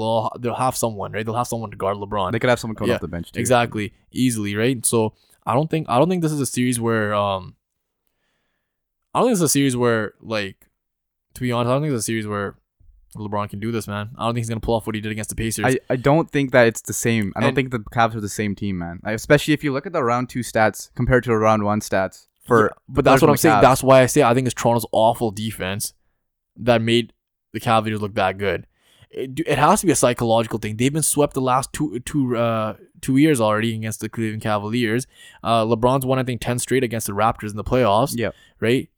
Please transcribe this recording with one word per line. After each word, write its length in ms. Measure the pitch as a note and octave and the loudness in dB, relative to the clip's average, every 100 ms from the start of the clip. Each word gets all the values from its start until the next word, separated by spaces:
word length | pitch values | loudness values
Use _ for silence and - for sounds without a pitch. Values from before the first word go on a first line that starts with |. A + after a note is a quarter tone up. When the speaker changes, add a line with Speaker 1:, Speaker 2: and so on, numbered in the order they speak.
| A2 A2+ A2 | -2 0 -2
Speaker 1:
they'll, 80 | - | -4
they'll 140 | A#2+ A#2+ | -6 -2
have 200 | B2+ - | -2 -2
someone, 380 | A#2 G2+ G2 | -4 -4 -8
right? 120 | G2+ A2 | -6 -4
They'll 100 | A2+ | -4
have 120 | B2 | -4
someone 240 | A#2 A2 | -6 -8
to 60 | G2+ | -6
guard 180 | F#2+ G2+ | -4 -4
LeBron. 360 | G2+ G#2 F#2 | -4 -4 -2
Speaker 2:
They 60 | A2+ | 0
could 100 | B2+ | 2
have 100 | A#2+ | 0
someone 160 | A2+ G#2+ | -2 -4
come 140 | A2 | -2
Speaker 1:
Yeah, 60 | A2 | -2
Speaker 2:
off 60 | |
the 60 | E2 | -4
bench 240 | F2 E2+ | -8 -10
too. 80 | - | -4
Speaker 1:
exactly, 540 | A#2+ B2 A#2 A2 G2+ _ _ | 2 2 2 -4 -8 _ _
easily, 460 | - B2+ A2 G2+ G#2 | -2 0 0 -4 0
right? 280 | A#2+ B2+ - | 0 0 0
So 280 | A#2 A2 - _ _ - | 0 0 -4 _ _ -2
I 80 | |
don't 160 | A#2+ D#3+ | 0 0
think, 160 | D#3+ D3 | -2 0
I 80 | B2 | 2
don't 100 | E3 | 2
think 120 | F3+ | 2
this 120 | D#3+ | -2
is 80 | D3 | -2
a 40 | B2 | -4
series 360 | B2+ B2 A#2+ | -2 -2 0
where, 320 | A2+ A2+ G#2 | 0 0 0
um, 420 | G#2 G2+ F#2+ F#2 - _ _ _ _ _ _ _ _ _ _ _ _ _ _ _ | 0 0 -2 -6 -20 _ _ _ _ _ _ _ _ _ _ _ _ _ _ _
I 60 | C#3+ | 0
don't 80 | A#3 | 2
think 60 | G3+ | 2
it's 60 | |
a 60 | D#3 | 2
series 280 | C#3+ C#3 B2 | 2 2 2
where, 360 | A#2+ A2+ G#2+ - | 2 0 -2 -8
like, 460 | - A2 G2 - _ _ _ _ _ _ _ - | -8 -6 -6 -10 _ _ _ _ _ _ _ -8
to 60 | |
be 120 | B2+ | -4
honest, 160 | A#2+ A#2+ | -2 0
I 40 | |
don't 80 | C3+ | 0
think 120 | D#3 | 0
it's 80 | A#2+ | -4
a 20 | |
series 240 | A2 A2+ G#2+ | -4 -4 -4
where 280 | G#2 G2+ - _ _ _ _ _ - | -6 -6 -10 _ _ _ _ _ -14
LeBron 320 | G#2 G#2 G#2 | -8 -6 -6
can 100 | G#2 | -8
do 120 | A2 | -6
this, 160 | A2+ G#2 | -6 -6
man. 220 | G#2 G#2 B2+ | -8 -8 -6
I 60 | A2+ | -4
don't 80 | |
think 60 | A#2 | -4
he's 100 | A2+ | -4
gonna 100 | A2+ | -6
pull 140 | - | -2
off 140 | A2+ A#2 | -2 -2
what 80 | A2 | -6
he 60 | |
did 100 | G#2+ | -6
against 180 | G#2+ G#2+ | -8 -8
the 60 | - | -6
Pacers. 300 | A2+ G#2+ A#2 | -4 -2 0
Speaker 2:
I, 120 | C3 - | 0 -2
I 40 | B2+ | 0
don't 340 | C#3 D#3 - | 2 2 2
think 200 | D3 C3+ | -2 2
that 140 | C3 A#2 | 6 4
it's 160 | - | 2
the 120 | - | -8
same. 380 | G#2 A#2 A2+ G2 - | -4 0 0 -2 0
I 60 | |
don't 80 | C#3 | 0
Speaker 1:
And 60 | C#3 | 0
Speaker 2:
think 140 | C3 | -2
the 80 | B2 | -4
Cavs 360 | G#2 B2 A2+ A2+ | -4 0 0 0
are 60 | |
the 60 | G#2 | -8
same 260 | - G#2 F#2+ | -4 -4 -4
team, 240 | G#2 F#2 | -4 -6
man. 200 | E2+ E2+ | -6 -8
I, 80 | G#2 | -6
especially 420 | A2 - D3 - | -4 2 2 4
if 100 | D3 | 0
you 80 | D3+ | 0
look 140 | C3+ F#3+ | -4 -4
at 80 | |
the 100 | E3 | -2
round 260 | A#2+ A#2+ B2 | 0 0 -2
two 100 | B2+ | -6
stats 500 | A2+ A2+ A2 - - - | -2 2 2 0 -10 -4
compared 280 | B2 B2+ A#2+ | 2 2 2
to 40 | |
the 80 | A2 | 2
round 240 | A2 G#2+ | 4 2
one 160 | G#2 G#2+ | 2 -2
stats 460 | - G2 F#2+ - _ _ | -2 -2 -2 -6 _ _
for 200 | - A#2 | 2 4
Speaker 1:
Yeah, 60 | G#2+ - - | 4 -2 -6
but 160 | C3 C3 | 2 6
that's 160 | C3 | 6
what 80 | D3+ | 6
I'm 60 | - | 6
Speaker 2:
the 20 | |
Speaker 1:
saying. 200 | - G#2 | 4 6
Speaker 2:
Cavs. 40 | |
Speaker 1:
That's 220 | B2 C3 | 6 6
why 180 | C3 C3 | 6 8
I 60 | B2 | 8
say 160 | D3 | 4
I 100 | A#2+ | 4
think 140 | B2 B2+ | 4 0
it's 80 | - | 0
Toronto's 320 | A#2+ A#2 - | 0 0 0
awful 380 | G#2 A2 A#2 A2+ | 2 2 2 -2
defense 640 | G#2 A2 - F#2+ G2+ - _ _ _ _ _ _ - | -4 -8 -6 -6 -6 -8 _ _ _ _ _ _ -6
that 240 | A#2 A#2 | 2 2
made 320 | A2+ A#2+ A2+ _ _ _ _ | 4 0 0 _ _ _ _
the 80 | A2 | -6
Cavaliers 420 | B2 A2+ A2 G#2+ | 0 2 2 -4
look 140 | G#2 G#2+ | -4 -2
that 240 | F#2+ F#2+ | -2 -2
good. 260 | G2 F#2+ - _ _ _ _ | -2 -4 -6 _ _ _ _
It, 300 | - C3 C3 - | -10 -10 -6 -2
it 140 | C3+ | 2
has 220 | D3 G#3+ | 4 4
to 40 | F#3 | 2
be 60 | |
a 40 | B2+ | 2
psychological 640 | B2 G2 A#2 A2+ A2 A2+ | 2 2 2 2 0 -4
thing. 200 | G#2+ G#2+ | -6 -2
They've 140 | C3 | 0
been 120 | D#3 | 0
swept 320 | D3 D3 C#3+ C3+ | -2 0 0 0
the 60 | |
last 300 | C3 B2+ - | 0 0 -2
two, 280 | - D3+ A#2 | -6 -6 -6
two, 360 | - D3 B2+ A#2 | -4 -2 0 0
uh, 420 | A#2 A2+ G#2+ G2 - - | 0 0 -4 -8 -18 -12
two 160 | - C3+ | 0 4
years 220 | D#3 C3+ | 4 4
already 360 | G#2+ G#2+ A2+ A2 | 2 2 0 -4
against 240 | A2 - | -6 -6
the 100 | A2 | -8
Cleveland 320 | - A2 G#2+ | -6 -6 -4
Cavaliers. 640 | A2 G#2 G#2 A#2+ A2+ A#2 B2+ _ - - | -2 -2 -2 -2 0 -2 -4 _ -20 -10
Uh, 200 | G#2+ A#2 A2 | 0 2 2
LeBron's 380 | A2+ B2 C3+ | 2 2 2
won, 140 | C3 C3 | 0 -2
I 60 | |
think, 180 | B2+ A#2+ | -2 -6
ten 160 | - B2 | -4 -4
straight 260 | - B2+ | -2 0
against 220 | A#2+ A2+ - | 0 -4 -6
the 80 | |
Raptors 380 | G2+ A2 A#2+ G#2+ | 0 0 0 -6
in 60 | G#2 | -8
the 60 | |
playoffs. 540 | G2 B2+ A2+ G#2 C3+ A#2+ | -2 2 4 4 2 -2
Speaker 2:
Yeah. 140 | G#2 - _ - | -6 -8 _ -4
Speaker 1:
Right? 300 | A2+ B2+ - | 0 0 -2